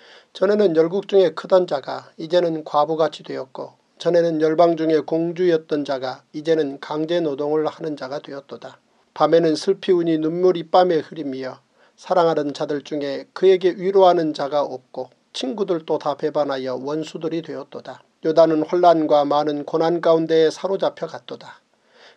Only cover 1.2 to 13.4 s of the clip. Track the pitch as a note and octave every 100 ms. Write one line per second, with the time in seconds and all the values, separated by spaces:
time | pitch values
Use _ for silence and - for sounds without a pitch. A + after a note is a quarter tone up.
1.2 | F3 D#3+ F3 F#3+ F3 C#3+ C3+ C3 - -
2.2 | D#3+ F3 E3+ D#3+ D#3 D3 D3+ D#3+ D#3 -
3.2 | D#3 C3+ C3 - C3+ _ _ - E3+ E3+
4.2 | E3+ D#3 D#3 D#3+ E3+ D#3+ D#3+ D#3 - E3
5.2 | E3+ E3+ F3+ D#3+ D#3+ D3+ C#3+ C3+ B2+ B2+
6.2 | _ D#3 D3+ D#3+ C#3+ C#3 - D3+ D#3+ F3
7.2 | D#3+ C#3 D3 D#3 D3+ - D#3+ C#3+ C3 C#3+
8.2 | - C#3 - A#2 C3 - _ _ _ -
9.2 | D3+ E3 E3+ D3+ - G3 - F3+ E3+ D#3+
10.2 | D#3 F3 F3+ E3+ E3 F#3 F#3 D#3 C#3 D#3+
11.2 | C#3+ C3 B2+ C3 _ _ _ _ - F#3
12.2 | E3 D#3 D3 C#3 D3+ D3 - D3+ C#3+ C3+
13.2 | C#3 -